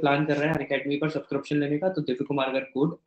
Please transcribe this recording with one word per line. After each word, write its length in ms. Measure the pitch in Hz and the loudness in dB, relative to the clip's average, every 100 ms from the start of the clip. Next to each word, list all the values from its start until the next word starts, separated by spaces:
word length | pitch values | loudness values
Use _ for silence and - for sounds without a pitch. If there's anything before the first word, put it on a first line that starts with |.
plan 260 | 147 143 147 | 4 4 2
कर 100 | 139 | 2
रहा 140 | 151 | 2
है 80 | 139 | 0
Unacademy 420 | 143 139 143 143 | 0 -2 -2 -2
पर 100 | 156 | -2
सब्सक्रिप्शन 500 | 143 - 139 - 147 | -4 -4 -6 -2 0
लेने 180 | 143 147 | 0 0
का, 100 | 185 | 0
तो 140 | 180 | -2
दिव्य 220 | 147 123 | -2 -2
कुमार 280 | - 139 131 | -2 -2 0
गर्ग 180 | 131 127 | -2 -2
code 220 | 131 170 - | 0 0 0